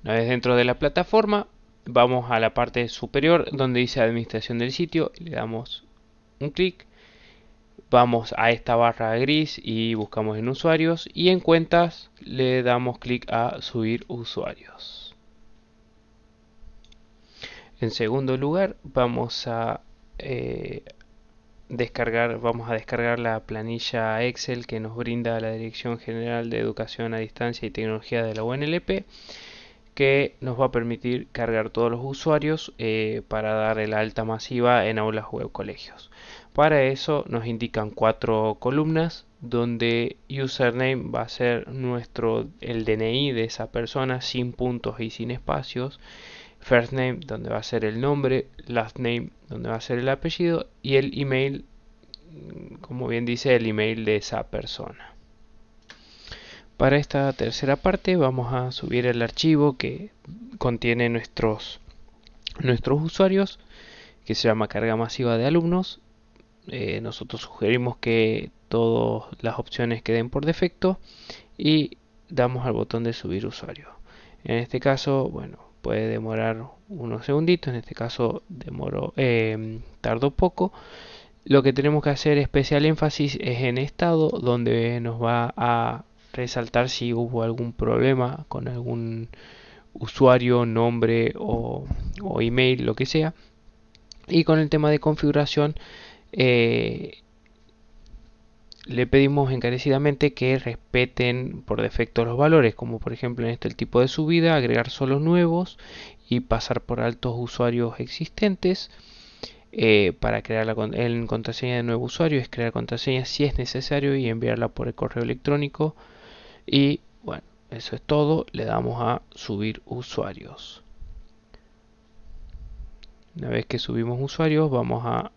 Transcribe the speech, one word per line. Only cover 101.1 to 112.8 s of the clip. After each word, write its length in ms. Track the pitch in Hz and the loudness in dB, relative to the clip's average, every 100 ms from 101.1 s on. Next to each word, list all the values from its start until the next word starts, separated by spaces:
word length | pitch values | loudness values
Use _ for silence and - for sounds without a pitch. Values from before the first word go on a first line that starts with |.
| - 123 123 127 - | 2 0 0 -4 -10
por 180 | - 113 | -4 -2
defecto 440 | 110 - 117 - 117 | 0 0 0 0 0
los 120 | 120 | 4
valores, 380 | 151 160 117 - | 6 8 6 2
como 240 | 120 113 | -8 -6
por 120 | - | -6
ejemplo 340 | 117 123 123 113 | -6 -6 -2 -4
en 60 | |
este 160 | 117 - | -2 -6
el 80 | - | -6
tipo 240 | 113 123 | 0 4
de 80 | 127 | 4
subida, 480 | - 156 170 165 156 | 2 2 4 6 4
agregar 340 | 120 117 120 | 4 2 0
solo 300 | - 131 139 | -2 0 2
nuevos 580 | 160 175 170 170 180 - - - - - - | 4 4 4 2 -2 -10 -20 -18 -18 -20 -2
y 100 | 123 | -2
pasar 400 | - 117 - 120 | 0 -2 0 -4
por 200 | - 120 | -2 -2
altos 320 | 117 113 127 117 | -2 -2 -4 -4
usuarios 640 | 120 - 120 120 117 - | -6 0 2 2 -2 -4
existentes. 920 | 123 - 165 - 214 185 185 190 - - - - - - - - - | -8 -6 -8 0 0 2 0 0 -6 -18 -20 -20 -20 -18 -18 -18 -12
Eh, 420 | - 113 107 95 - | 2 6 6 6 2
para 240 | 113 110 | -2 -2
crear 220 | - 110 110 | -2 -2 -2
la 100 | 113 | -2
con-, 180 | 110 | -2
en 340 | 110 120 117 113 | -2 0 0 -2
contraseña 500 | 117 117 113 123 123 | -4 -4 -4 -2 -2
de 60 | |
nuevo 220 | 120 117 123 | -2 -2 -4
usuario 340 | - 165 143 | 0 2 2
es 100 | 123 | -2
crear 220 | - 117 | -4 -2
contraseña 540 | 117 | -4